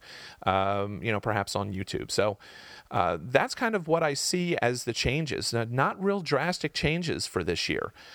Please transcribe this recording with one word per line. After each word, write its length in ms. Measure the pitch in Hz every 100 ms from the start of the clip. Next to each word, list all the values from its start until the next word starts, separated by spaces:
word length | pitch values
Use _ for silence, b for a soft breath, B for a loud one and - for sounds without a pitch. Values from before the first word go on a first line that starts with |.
| B B B B
um, 580 | - 95 98 101 101 101
you 100 | 107
know, 80 | 104
perhaps 340 | 117 107 98
on 180 | 104 101
YouTube. 380 | 95 98 - -
So, 280 | - 104 101 B B B B B
uh, 280 | - 87 87
that's 340 | 123 131 247
kind 200 | - 233
of 140 | 220 160
what 140 | 165
I 120 | 160
see 420 | 139 - 180 175 170
as 220 | 120 123
the 80 | -
changes. 600 | 113 131 143 156 110 -
Now, 140 | 117 117
not 340 | 123 160 294
real 180 | 190 202
drastic 520 | 165 139 160 180 151
changes 540 | - 151 160 170 73 -
for 160 | -
this 260 | 82 85 -
year. 240 | 76 - - B